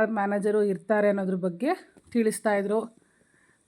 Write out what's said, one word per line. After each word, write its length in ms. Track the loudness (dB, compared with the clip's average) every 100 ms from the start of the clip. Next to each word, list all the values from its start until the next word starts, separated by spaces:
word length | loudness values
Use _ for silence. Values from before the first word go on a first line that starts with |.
| 2
ಮ್ಯಾನೇಜರು 580 | 0 -2 0 0 2
ಇರ್ತಾರೆ 440 | 0 -2 0 2 2
ಅನ್ನೋದ್ರ 280 | 2 -2 -2
ಬಗ್ಗೆ 580 | -4 -2 -2 -4 -8 -20 -4
ತಿಳಿಸ್ತಾಯಿದ್ರು. 880 | 0 0 0 0 0 0 -2 -4 -12 _ _ _ _ _ _